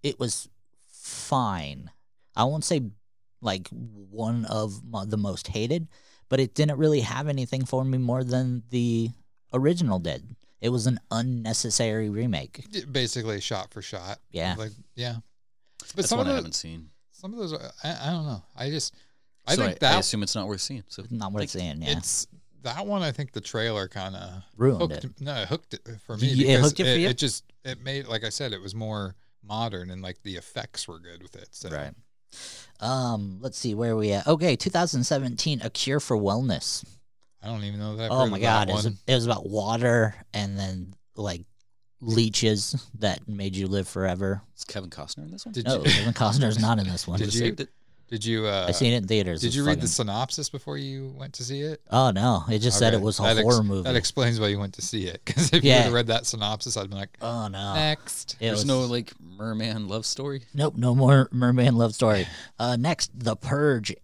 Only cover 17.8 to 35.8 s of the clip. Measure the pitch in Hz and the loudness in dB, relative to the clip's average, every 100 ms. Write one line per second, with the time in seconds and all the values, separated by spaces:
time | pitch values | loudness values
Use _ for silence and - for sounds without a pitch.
17.8 | 151 - 139 170 151 104 - - 139 151 | -8 -6 -4 -4 -4 -8 -12 -8 -6 -4
18.8 | - - _ _ _ _ - 175 101 - | -6 -10 _ _ _ _ 0 2 2 2
19.8 | 143 175 - 107 98 110 98 98 - 135 | 4 4 4 -2 -2 -4 -4 -4 -6 -8
20.8 | - - 104 117 101 104 98 92 87 76 | -12 -16 -8 -6 -4 -4 -4 -4 -6 -4
21.8 | 80 82 85 - - - - - 131 131 | -2 -2 -2 -4 -6 -12 -20 -12 -8 -6
22.8 | 202 202 160 131 135 110 - 117 113 107 | -4 -2 -2 -4 -8 -8 -6 -2 0 -2
23.8 | 95 101 95 95 92 92 - - 135 107 | -4 -6 -8 -8 -12 -14 -18 0 2 2
24.8 | 165 71 135 - 139 135 95 151 - - | -2 -4 -10 -10 -8 -6 -4 -6 -8 -14
25.8 | - 110 - 107 131 131 135 127 147 147 | -14 -18 -10 0 2 4 6 8 8 4
26.8 | 151 127 139 123 147 - - - 131 127 | 2 4 2 0 -2 -4 -10 -14 -12 -10
27.8 | 131 139 123 113 110 - 135 101 95 110 | -8 -8 -4 -4 -4 -6 -6 -6 -8 -8
28.8 | 110 104 98 - - _ 104 110 117 92 | -6 -4 -6 -8 -20 _ -8 -4 -2 -4
29.8 | 90 92 92 90 98 90 - - - - | -8 -10 -10 -10 -10 -12 -10 -12 -10 -10
30.8 | - 82 87 85 87 90 92 - - 78 | -10 -12 -18 -20 -20 -20 -20 -16 -10 -8
31.8 | 71 - _ _ _ - - - - - | -8 -12 _ _ _ -18 -16 -18 -20 -8
32.8 | 110 131 123 110 101 95 127 - 123 104 | -4 -2 -2 -2 -4 -8 -10 -6 -4 -2
33.8 | 117 110 107 101 143 156 170 123 196 175 | 0 2 2 2 2 4 4 2 2 2
34.8 | 175 131 131 147 131 113 160 135 110 - | 2 2 2 0 0 -2 -2 -2 -4 -4